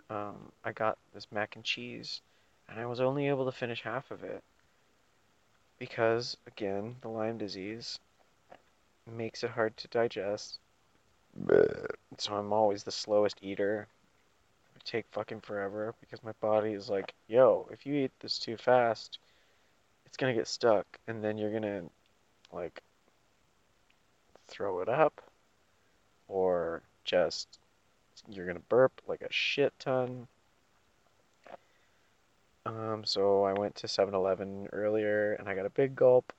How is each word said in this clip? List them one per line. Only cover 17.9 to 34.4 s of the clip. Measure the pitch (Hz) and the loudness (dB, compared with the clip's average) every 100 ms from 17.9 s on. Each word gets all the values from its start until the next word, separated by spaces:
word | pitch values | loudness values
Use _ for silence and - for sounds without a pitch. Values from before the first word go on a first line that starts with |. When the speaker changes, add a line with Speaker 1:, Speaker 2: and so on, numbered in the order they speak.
| 143 | -2
Speaker 1:
eat | 131 - | -2 -6
this | 113 - | -8 -6
too | - 110 | -6 -2
fast, | 123 123 117 110 - - _ _ _ _ _ _ _ _ _ | 4 6 4 0 -8 -18 _ _ _ _ _ _ _ _ _
it's | - | -2
gonna | 131 | 0
get | 113 - | 0 -2
stuck, | - 120 101 - - - | 2 4 4 2 -10 -10
and | 113 | -4
then | 107 107 | -4 -2
you're | 107 | -2
gonna, | 110 104 101 82 - _ _ _ _ _ | -2 -4 -4 -8 -16 _ _ _ _ _
like, | 87 82 - - _ _ _ _ _ _ _ _ _ _ _ _ _ _ - - | -10 -10 -12 -20 _ _ _ _ _ _ _ _ _ _ _ _ _ _ -20 -20
throw | - 101 90 | -8 -6 -4
it | 98 | 0
up, | 143 151 - - _ _ _ _ _ _ _ _ _ - | 4 2 2 -14 _ _ _ _ _ _ _ _ _ -4
or | 95 92 87 82 82 - _ | 0 2 2 0 -6 -12 _
just, | - 90 78 - - - _ _ _ _ _ - - | 0 4 4 0 -10 -20 _ _ _ _ _ -20 -14
you're | 98 90 | -8 -6
gonna | 87 | -8
burp, | - 117 131 - - | 2 6 6 2 -8
like, | 82 | -8
a | - | -4
shit | - - - 139 - | -2 -2 0 0 0
ton." | 139 127 127 127 117 _ _ _ _ _ _ _ _ _ _ _ - - _ _ _ _ _ _ _ _ _ _ 113 | -2 -2 -2 -6 -14 _ _ _ _ _ _ _ _ _ _ _ -20 -20 _ _ _ _ _ _ _ _ _ _ -10
Um, | 113 110 110 | -6 -4 -4
so | 107 98 101 98 | -2 2 6 6
I | 98 | 6
went | 98 104 - | 2 -2 -4
to | 110 | -2
seven | - 98 | 2 2
eleven | 98 95 95 | 2 2 0